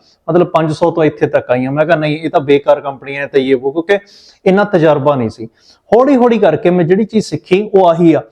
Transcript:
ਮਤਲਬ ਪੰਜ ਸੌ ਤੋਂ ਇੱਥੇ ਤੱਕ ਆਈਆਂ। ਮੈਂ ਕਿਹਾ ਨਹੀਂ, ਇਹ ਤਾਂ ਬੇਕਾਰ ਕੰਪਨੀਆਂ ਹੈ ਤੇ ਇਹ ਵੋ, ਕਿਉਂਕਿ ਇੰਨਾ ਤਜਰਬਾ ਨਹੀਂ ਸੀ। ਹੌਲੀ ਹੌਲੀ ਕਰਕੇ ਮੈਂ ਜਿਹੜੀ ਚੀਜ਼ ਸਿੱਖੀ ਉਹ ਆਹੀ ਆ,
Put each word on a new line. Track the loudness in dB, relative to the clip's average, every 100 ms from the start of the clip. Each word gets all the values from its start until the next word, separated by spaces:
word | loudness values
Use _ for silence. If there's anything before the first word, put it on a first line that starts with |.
| _ _ -4
ਮਤਲਬ | -2 0
ਪੰਜ | 0 -2
ਸੌ | -2 -2
ਤੋਂ | 0
ਇੱਥੇ | -2 -2 -2
ਤੱਕ | -2 -2
ਆਈਆਂ। | -4 -2
ਮੈਂ | -2 0
ਕਿਹਾ | -2
ਨਹੀਂ, | -2 -4
ਇਹ | -4
ਤਾਂ | -2
ਬੇਕਾਰ | 0 0 2 -2
ਕੰਪਨੀਆਂ | -2 -10 -12 -10
ਹੈ | -4
ਤੇ | -2 0
ਇਹ | 0
ਵੋ, | -2
ਕਿਉਂਕਿ | -4 -2 -4 -4 _ _ _ 0
ਇੰਨਾ | 0
ਤਜਰਬਾ | 2 2 2 2 0
ਨਹੀਂ | -2 -4
ਸੀ। | -8 -16 _ _ _ _ 2
ਹੌਲੀ | 4 2
ਹੌਲੀ | 2 2
ਕਰਕੇ | 2 2 0
ਮੈਂ | 0
ਜਿਹੜੀ | 2 0
ਚੀਜ਼ | 0 -4 -4
ਸਿੱਖੀ | -8 -2 -2 0
ਉਹ | 2 4
ਆਹੀ | 4 4
ਆ, | 2 -2